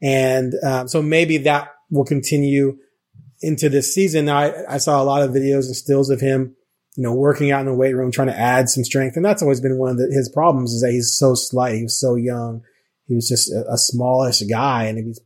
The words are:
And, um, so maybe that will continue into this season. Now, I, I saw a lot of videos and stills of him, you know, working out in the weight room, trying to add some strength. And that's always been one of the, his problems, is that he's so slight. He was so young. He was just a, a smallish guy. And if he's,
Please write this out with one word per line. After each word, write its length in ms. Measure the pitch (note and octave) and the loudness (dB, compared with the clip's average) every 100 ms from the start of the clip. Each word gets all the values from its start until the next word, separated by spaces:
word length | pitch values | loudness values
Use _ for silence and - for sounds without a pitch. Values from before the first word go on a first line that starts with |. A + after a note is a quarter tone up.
And, 500 | C#3 C3+ C3 C3 B2+ - | 0 2 2 2 0 -2
um, 260 | C#3 C3 B2+ | -2 -2 -2
so 120 | D#3+ | -2
maybe 360 | D3+ D#3+ E3 D#3 | 2 2 2 2
that 300 | D3 D3 - - - | 2 0 -2 -18 -4
will 140 | C#3+ | -2
continue 720 | C3 C#3 - D3 C#3+ C#3 C#3 C3+ _ _ _ - - _ | 0 0 0 0 2 2 2 -2 _ _ _ -20 -20 _
into 280 | D#3+ C#3+ D3+ | -4 0 2
this 260 | C#3 C3+ | 0 0
season. 320 | F#3+ F#3+ D#3 D3 | 0 0 2 0
Now, 120 | C#3+ | 2
I, 360 | D3 D#3 G3+ | 0 -2 -8
I 40 | C#3 | -4
saw 240 | - C#3+ | 0 2
a 20 | |
lot 180 | C#3 C#3+ | 2 2
of 80 | C#3 | 2
videos 360 | C3+ C3+ C#3 B2+ | 0 2 0 -2
and 100 | A#2+ | -8
stills 340 | - C#3 C3+ | 0 2 2
of 100 | C3 | 0
him, 340 | C3+ C3+ B2+ _ _ _ _ - | 0 0 -2 _ _ _ _ -6
you 60 | |
know, 120 | A#2+ | -2
working 360 | B2+ C#3+ C#3 C#3+ | 2 2 2 0
out 100 | C3+ | 0
in 60 | C3+ | 0
the 80 | |
weight 200 | B2+ C3+ | 2 2
room, 160 | C3 B2+ | 2 -2
trying 180 | A#2+ C3 | 0 -2
to 100 | F#2 | 0
add 300 | A#2+ B2+ B2+ | 2 2 2
some 160 | C3+ | 0
strength. 320 | A#2 C3+ C3 D#3+ | 0 0 -2 0
And 80 | |
that's 180 | G3+ G#3 | 0 2
always 180 | D3 B2+ | 0 0
been 180 | C3 C3 | 0 0
one 120 | B2+ | -2
of 60 | B2 | 0
the, 140 | B2+ | 0
his 140 | C3+ B2 | 0 -2
problems, 440 | D3 E3+ C3+ A#2+ | 2 2 2 -2
is 100 | A#2 | 0
that 80 | B2 | 0
he's 220 | B2 A#2 - | 0 -2 2
so 180 | C3+ | 2
slight. 400 | B2 - B2 B2+ A2 | 2 -2 -2 -2 -2
He 60 | |
was 140 | A2+ - | -4 -2
so 180 | C3 A#2+ | 0 0
young. 460 | B2 A#2+ A#2 A2+ - _ _ _ - | -2 -4 -8 -10 -16 _ _ _ -4
He 80 | |
was 140 | A#2 A#2 | -2 0
just 220 | A#2+ - | 0 0
a, 120 | G#2+ - | -2 -4
a 60 | A#2+ | -2
smallish 640 | - B2 B2 B2+ B2+ - | -2 0 0 2 0 -4
guy. 420 | G#2 A2+ C#3 A#2+ | -4 -2 0 0
And 140 | A2 A2 | -2 -6
if 60 | A2 | -8
he's, 140 | A2+ | -12